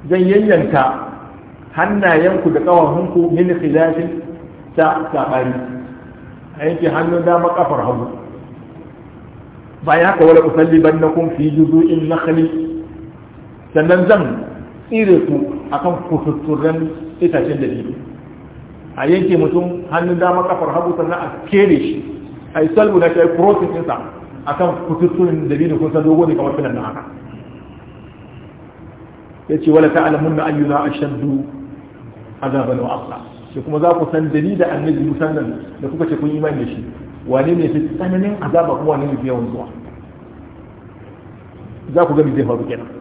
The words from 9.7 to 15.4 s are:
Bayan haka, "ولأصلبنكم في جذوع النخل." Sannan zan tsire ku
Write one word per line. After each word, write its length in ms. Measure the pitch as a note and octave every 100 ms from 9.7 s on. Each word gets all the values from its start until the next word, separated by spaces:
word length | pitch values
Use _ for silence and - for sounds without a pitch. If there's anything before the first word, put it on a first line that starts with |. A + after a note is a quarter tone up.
| - D3+
Bayan 200 | D#3+ F3+
haka, 200 | F3 D#3+
"ولأصلبنكم 1040 | D#3+ D#3+ D#3+ E3 D#3+ D#3 D#3+ D#3 E3 E3 -
في 120 | D3+
جذوع 340 | D3+ D#3 D#3+
النخل." 540 | E3 D#3+ D#3 D#3+ E3 D#3+ D#3+ - - - - - - - - - - - -
Sannan 320 | D#3 D#3+ F3+ F#3
zan 120 | G#3 C3+ - - - - - -
tsire 320 | A3+ G#3 F3 -
ku 300 | D3